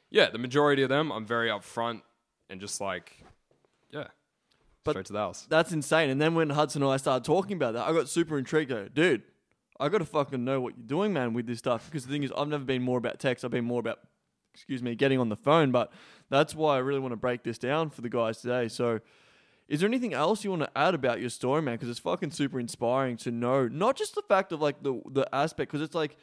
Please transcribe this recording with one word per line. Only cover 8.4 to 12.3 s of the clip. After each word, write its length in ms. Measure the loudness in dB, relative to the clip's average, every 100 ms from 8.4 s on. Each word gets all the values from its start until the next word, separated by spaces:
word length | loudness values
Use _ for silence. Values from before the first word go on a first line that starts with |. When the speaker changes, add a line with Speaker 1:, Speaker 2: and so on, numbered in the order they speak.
| 0 0 0
Speaker 2:
I 20 |
go, 140 | -4 -4
"Dude, 340 | 2 4 4 -2 _ _ _ _ -4
I 100 | 0
gotta 160 | 0
fucking 400 | 0 0 0 -2
know 160 | -2 -2
what 160 | -2 -8
you're 100 | -4
doing, 260 | 0 0
man, 200 | 0 0
with 140 | -2 -4
this 120 | -4
stuff." 260 | -2 -2 -4
Because 200 | -10 -6
the 60 |
thing 120 | -4
is, 80 | -4